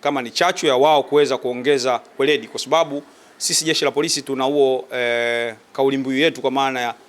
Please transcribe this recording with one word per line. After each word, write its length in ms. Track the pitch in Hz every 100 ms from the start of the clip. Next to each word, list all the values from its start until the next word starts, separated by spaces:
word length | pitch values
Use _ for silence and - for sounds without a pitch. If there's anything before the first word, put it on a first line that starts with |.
kama 220 | 143 143
ni 80 | 120
chachu 360 | - 175 180 160
ya 100 | 127
wao 260 | 147 151
kuweza 340 | 131 147 143 135
kuongeza 600 | 127 123 135 139 123 117 - -
weledi, 300 | 139 147 113
kwa 120 | 113
sababu 420 | 131 151 156 143 - - - -
sisi 280 | - 165
jeshi 200 | 160 156
la 60 | 147
polisi 320 | 127 160 147
tuna 220 | 135 131
huo, 400 | 131 147 135 127 -
eh, 600 | 127 120 120 120 117 117 110 _
kauli 240 | - 135 139
mbiu 140 | 131 131
yetu 220 | 160 131
kwa 100 | 135
maana 300 | 131 135 131
ya 140 | 120 113